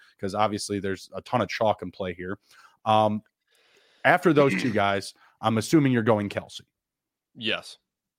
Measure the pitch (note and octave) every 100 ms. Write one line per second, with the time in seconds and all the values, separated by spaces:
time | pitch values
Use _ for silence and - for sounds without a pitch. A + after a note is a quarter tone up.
0 | _ _ G2+ G2+ G#2+ G2+ - G2+ G2 F#2+
1 | - F#2+ - B2+ G2+ - A2 G2+ F#2 -
2 | F#2 F2+ F2+ G2 _ - - _ A2 A2
3 | G#2+ G#2+ - _ _ _ _ _ _ _
4 | B2+ E3+ F3+ D3+ C#3 - C#3 G#2 G2+ G2
5 | - - _ _ A2 A2 G#2+ E3 C#3 B2
6 | A2+ G#2+ G2+ G2+ F2+ - - _ _ _
7 | _ _ _ - A2 F2+ - - _ _
8 | _